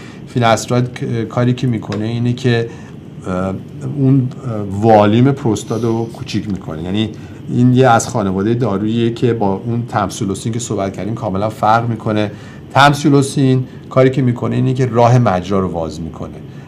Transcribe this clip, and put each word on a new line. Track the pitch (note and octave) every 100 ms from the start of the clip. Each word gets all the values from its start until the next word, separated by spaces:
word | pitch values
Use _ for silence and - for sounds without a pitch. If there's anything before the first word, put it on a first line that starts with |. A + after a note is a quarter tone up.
| - - -
فینستراید | B2+ A#2 A2 - B2 B2 -
ک-، | C3+ A#2 A2
کاری | - B2
که | A#2+ C3
می‌کنه | A2+ - G2
اینه | A2 A#2 A#2+
که، | A#2+ B2 A#2 A#2 - - - - - F#2+
اه، | F#2 F#2 F#2+ - C#3+ C3+ C#3+
اون، | C3 C#3 B2+ - -
اه، | G#2+ G2+ G2+
والیم | A2 A2 G#2 A2+ B2+
پروستات | C#3 A#2 G#2 - A#2
رو | A#2 A2+ A#2
کوچیک | - - G#2+ G#2
می‌کنه، | F#2 - D#2
یعنی | F2+ G2+ G#2 - - - -
این | B2+ B2
یه | B2+ C3
از | A2+ -
خانواده | A#2+ G2 F#2 G2+
داروییه | A#2+ B2 G2 A2 A#2 A#2
که | A#2 B2
با | A2+ G2+ F#2+ A#2+
اون | A#2 A#2+
تمسولوسین | A#2+ F#2+ - G2+ F#2+ A#2
که | A#2
صحبت | A#2+ G2+ F#2+ F#2
کردیم | F#2+
کاملاً | A#2 G#2+ F#2+ G#2+
فرق | A2 G#2+ A2+ A#2
می‌کنه. | A2 A#2 G#2+ G#2 - - - -
تمسولوسین | C3 C#3+ C#3+ D#3 C#3 C3+ D3+ C3 C3 B2+ - -
کاری | - C3
که | C3
می‌کنه | B2+ A#2+ A2+ A#2+
اینه | B2+
که | B2+ B2+
راه | A2+ A#2 B2+
مجرا | A#2 F2+ E2+ G2
رو | F#2
باز | E2+ D#2+ D#2
می‌کنه. | D#2+ D2 E2 - - -